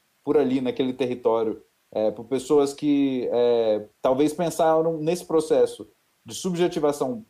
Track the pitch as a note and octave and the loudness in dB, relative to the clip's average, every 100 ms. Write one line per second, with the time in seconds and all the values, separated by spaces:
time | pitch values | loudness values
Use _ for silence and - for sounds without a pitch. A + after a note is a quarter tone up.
0 | _ _ C#3+ D3+ C3 C3 B2+ A#2+ C3 B2+ | _ _ 0 2 2 0 0 -2 -2 -2
1 | B2 B2 A#2 A2+ A2 G#2 - _ _ G#2+ | -4 -2 0 0 0 -4 -12 _ _ -2
2 | A2 G#2+ A2+ C3 B2+ D3 C#3 - D3+ C#3+ | -2 -4 -4 -4 2 2 2 0 0 2
3 | C#3 C3 A#2 A#2+ A#2+ A#2 A2+ G#2 G#2 _ | 0 -2 -2 2 2 2 2 0 -4 _
4 | C3 C3 D3+ D3+ E3 D#3+ E3 D#3+ E3 D#3+ | 0 2 0 0 -4 0 2 2 2 -2
5 | D3+ F3 - E3 D#3 C#3+ A#2+ - G#2 _ | -2 -4 0 0 2 2 2 0 -18 _
6 | _ _ A2+ A2 F#3 E3+ F3 F3 D3 C#3+ | _ _ -16 -8 -4 0 -2 0 -2 0
7 | C3+ A#2 | -4 -6